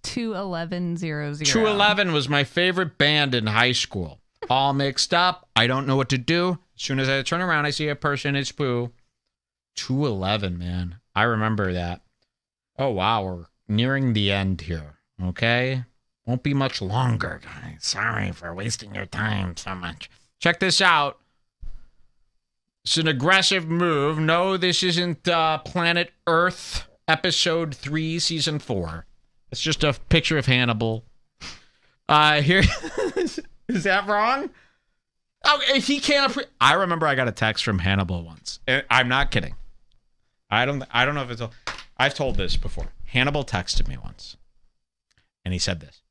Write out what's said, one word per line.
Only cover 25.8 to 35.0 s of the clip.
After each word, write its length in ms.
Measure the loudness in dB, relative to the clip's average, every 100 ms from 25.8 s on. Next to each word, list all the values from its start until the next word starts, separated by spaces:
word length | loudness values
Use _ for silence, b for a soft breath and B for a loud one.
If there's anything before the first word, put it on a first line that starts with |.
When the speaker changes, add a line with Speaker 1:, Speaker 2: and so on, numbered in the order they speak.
| 0 0 -2 _ 0
Speaker 2:
Earth, 600 | 2 2 -2 -8 -10 -10 _ -2
Episode 680 | 0 0 0 0 0 -4
three, 460 | -8 -6 -4 -2 -2
Season 400 | -2 -2 -2 -4
four. 460 | -4 -4 -4 -8 -14 _ _ _ _
It's 100 | -6
just 220 | -4 0
a 100 | 0 -2 4
picture 280 | 4 4 0
of 80 | 2
Hannibal. 580 | 2 2 0 0 -2 -8 _ _ _ B B B B B B 2
Uh, 320 | 6 6 4
here, 220 | 4 4 4 2
<laughs> 380 | -6 -4 -2 -2
is 680 | -4 -4 -14 -14 -4 -2
that 220 | 2 0 2
wrong? 420 | 0 2 0 -4 b b b b b